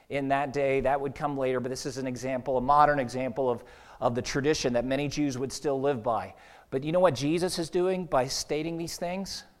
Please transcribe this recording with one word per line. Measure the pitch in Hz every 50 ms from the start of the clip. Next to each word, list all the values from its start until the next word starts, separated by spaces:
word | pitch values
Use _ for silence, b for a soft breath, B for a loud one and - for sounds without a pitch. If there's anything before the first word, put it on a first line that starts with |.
| b b
in | 123 143 139 135
that | 135 139 143 143
day. | 120 143 139 139 135 135
That | 123 127 139 139
would | 139 143 131
come | - 156 147 143 139
later, | 135 131 127 127
but | 120 131
this | 131 127 -
is | 147 120 131
an | 131
example, | 131 127 120 123 131 135 127 120 143 131 127
a |
modern | 123 131 143 147 151 147 147 143
example | 131 117 123 127 131 131 117 147 135 127
of, | 120 113 - b b b b b b b
of | 120 123 120
the | 123
tradition | 117 - - 147 131 147 156 - - 135 120
that | 120 117
many | 127 135 139 143 143
Jews | - 147 151 143 123 123
would | 135 127 -
still | - - 151 139 135
live | 131 143 143 120 104
by. | 127 113 104 92 98 - b b b b b b b
But | - 135 139
you | 151
know | 165 180
what | 185 180 143
Jesus | 113 139 143 160 175 175 185 - -
is | 170 151
doing | - 180 175 185 185 185 180
by | 151 156 143 160 143
stating | - - - - 151 151 156 165 165 165
these | 170 156 - -
things? | 180 175 180 190 196 180 - - - - _ _